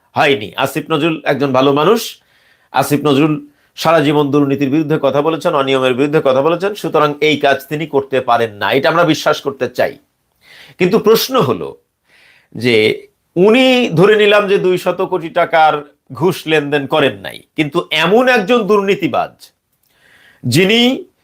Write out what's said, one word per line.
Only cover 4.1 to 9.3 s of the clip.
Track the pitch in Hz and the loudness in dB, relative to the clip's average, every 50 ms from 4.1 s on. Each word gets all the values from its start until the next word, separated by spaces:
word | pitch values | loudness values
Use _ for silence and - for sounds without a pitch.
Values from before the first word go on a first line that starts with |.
| 156 147 151 139 | 2 2 0 2
দুর্নীতির | 135 147 143 139 139 139 143 135 | 2 0 2 2 0 0 0 0
বিরুদ্ধে | 127 156 160 143 156 156 - | 0 -2 0 -2 -2 0 0
কথা | 139 123 143 147 | 0 0 0 0
বলেছেন, | 160 160 160 147 180 160 | 0 -2 -2 -2 -2 0
অনিয়মের | 147 135 135 135 135 131 131 127 | 0 0 0 0 0 0 0 0
বিরুদ্ধে | 117 139 151 147 156 147 | 0 0 0 0 0 0
কথা | 139 123 131 139 | 2 0 2 2
বলেছেন, | 156 170 170 175 196 214 | 0 -2 -2 -4 -6 -6
সুতরাং | - - 165 - 156 151 147 147 147 | -6 -8 -2 0 0 0 0 0 0
এই | 151 156 151 | 0 0 0
কাজ | 131 - 139 139 - - | 0 2 0 0 0 -2
তিনি | - 156 151 165 | -6 -8 -8 -6
করতে | 156 - 139 135 - - 127 | -4 -2 -4 -2 -2 -4 -4
পারেন | 127 127 120 117 117 110 104 | -2 0 0 0 0 -2 -4
না, | 101 101 98 113 | -6 -4 -2 0
এটা | 131 - 160 | 0 0 0
আমরা | 156 165 175 | 2 2 2
বিশ্বাস | 156 156 151 - 165 | 2 0 0 0 -2